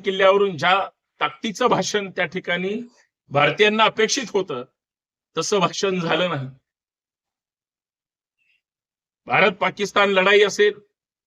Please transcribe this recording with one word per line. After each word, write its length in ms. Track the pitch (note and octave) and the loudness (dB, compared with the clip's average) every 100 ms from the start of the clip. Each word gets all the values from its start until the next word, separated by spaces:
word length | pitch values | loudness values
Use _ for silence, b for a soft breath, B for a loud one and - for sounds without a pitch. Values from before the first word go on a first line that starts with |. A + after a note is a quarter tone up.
| F#3+ | -2
किल्ल्यावरून 520 | F#3+ F#3+ G3+ G3+ D#3+ | 2 4 4 0 -2
ज्या 320 | F3 F#3+ F#3+ _ _ _ | 0 0 0 _ _ _
ताकदीचं 480 | - - A#3 F#3+ B3 | -6 -4 -10 -2 0
भाषण 440 | F3+ F#3 G#3 G3 | 0 -2 -4 -6
त्या 140 | F#3 F3 | -6 -6
ठिकाणी 600 | F#3 F3 F3 F#3 A3 A#3+ b b _ _ | -6 -6 -6 -4 -8 -10 b b _ _
भारतीयांना 560 | C#3 D3 D3 G#3+ G#3+ | 0 0 2 2 4
अपेक्षित 400 | G#3+ - G#3+ - A3+ | 0 2 -2 -2 -4
होतं, 340 | G3+ F3+ B2+ B2 _ _ _ _ _ _ - | -4 -4 -8 -10 _ _ _ _ _ _ -8
तसं 220 | D#3+ G#3 | -2 0
भाषण 400 | E3+ - G3 F#3 | -2 -2 -4 -2
झालं 300 | E3 D#3 F3+ | -2 -2 -2
नाही. 180 | D3 C3 - _ _ _ _ _ _ _ _ _ _ _ _ _ _ _ _ _ _ _ _ _ _ _ _ _ _ - | -4 -8 -14 _ _ _ _ _ _ _ _ _ _ _ _ _ _ _ _ _ _ _ _ _ _ _ _ _ _ -4
भारत 260 | C3+ G3 | 2 2
पाकिस्तान 580 | F#3 F#3 - G3+ - G3+ | 0 -4 -4 -4 0 2
लढाई 320 | G3 F#3 G#3 | 2 4 4
असेल, 380 | G3+ - G#3 G#3 _ _ _ _ | 4 4 0 0 _ _ _ _